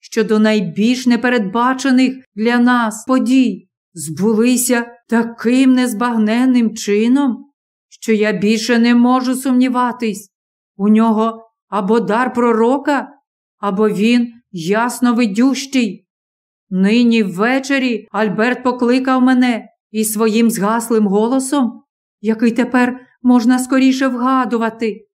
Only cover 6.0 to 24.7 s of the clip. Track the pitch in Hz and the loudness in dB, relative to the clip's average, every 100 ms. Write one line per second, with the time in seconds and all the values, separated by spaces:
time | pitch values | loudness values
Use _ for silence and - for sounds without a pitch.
6 | 240 226 214 226 262 247 226 220 - 202 | -4 0 0 2 2 2 0 -4 -2 0
7 | 226 262 285 220 - _ _ _ _ - | 2 2 0 -4 -10 _ _ _ _ -14
8 | - 220 208 196 202 220 220 240 233 240 | -2 0 0 0 0 0 0 2 4 4
9 | 240 254 254 254 269 247 254 247 247 233 | 4 2 0 -4 0 0 0 0 -4 -4
10 | 226 202 - _ _ _ _ _ 196 214 | -6 -6 -12 _ _ _ _ _ 2 2
11 | 226 214 220 220 - _ _ 196 190 226 | 4 2 -2 -4 -18 _ _ -6 0 0
12 | 185 214 254 - 233 220 233 269 277 277 | 0 -2 -2 0 0 2 2 0 -2 -4
13 | 226 _ _ _ _ _ 202 196 214 180 | -4 _ _ _ _ _ -6 -2 -2 0
14 | 214 240 240 - _ 180 160 214 240 233 | 2 2 0 -8 _ -10 -4 -2 -2 -2
15 | 247 233 240 196 262 262 - 262 226 180 | -2 0 0 0 0 0 -4 -2 -2 -6
16 | _ _ _ _ _ _ _ 185 196 226 | _ _ _ _ _ _ _ 0 2 4
17 | 240 226 202 170 220 262 269 277 262 220 | 4 2 0 -2 -2 -2 -2 -2 -2 -4
18 | - 202 220 185 226 247 254 247 240 254 | -6 -4 -4 0 -2 -2 -4 -2 0 0
19 | 262 262 254 254 254 226 - _ _ 214 | 0 0 2 2 2 -2 -8 _ _ -4
20 | 214 214 226 214 233 175 196 226 226 226 | -4 0 0 2 2 2 -2 -2 -2 0
21 | 208 196 220 269 262 294 240 - _ _ | 2 0 0 0 -2 -2 -2 -4 _ _
22 | _ _ 208 220 233 226 240 254 247 254 | _ _ -6 0 0 0 -2 0 -2 -4
23 | - _ 247 247 226 254 254 262 262 262 | -16 _ 2 2 4 0 0 2 2 2
24 | 269 254 247 262 247 226 220 | -2 -2 -2 0 0 -2 -4